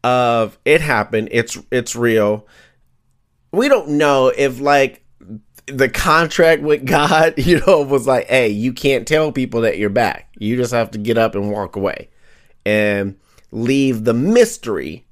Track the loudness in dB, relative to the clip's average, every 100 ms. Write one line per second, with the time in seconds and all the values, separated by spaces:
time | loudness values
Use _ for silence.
0 | 0 0 2 0 -2 _ 0 0 2 -2
1 | 0 -4 -2 -4 -4 -10 -6 -4 -4 -2
2 | 0 2 0 -2 _ _ _ _ _ _
3 | _ _ _ _ _ -2 2 2 2 0
4 | 2 4 2 2 -2 0 2 2 2 -4
5 | _ _ -20 -20 _ _ -14 -2 0 0
6 | 2 2 2 2 4 4 2 -2 2 0
7 | 2 2 2 0 2 2 4 2 2 0
8 | 2 -2 2 0 2 0 -4 -2 -2 -2
9 | 0 0 0 -2 -4 -2 -2 0 -2 0
10 | -2 -4 -14 -8 -4 -2 -2 -2 -4 -6
11 | -2 0 0 -2 -6 -6 -8 -4 -4 -6
12 | -14 _ _ _ _ _ -2 0 0 0
13 | -4 -8 _ _ _ -6 -2 0 0 0
14 | -2 0 2 4 2 0 -6 -6 -6 -14
15 | _